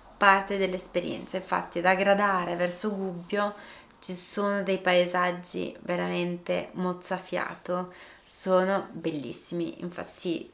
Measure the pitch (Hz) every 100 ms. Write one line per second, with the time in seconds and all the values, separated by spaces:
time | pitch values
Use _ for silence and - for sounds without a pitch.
0 | - - 202 196 196 196 185 185 - 180
1 | 165 - - 190 - 185 - 175 180 190
2 | 196 196 202 185 175 175 175 175 220 196
3 | 190 175 175 202 208 208 - - - -
4 | - 180 - 208 202 202 190 185 185 180
5 | 175 180 180 175 - 185 180 - - 180
6 | 180 175 175 175 175 180 - - 180 180
7 | - 185 - 180 - 175 - 180 180 -
8 | - - - - 185 185 190 196 - 165
9 | 165 151 120 - - 170 165 - 175 -
10 | - - 180 160 -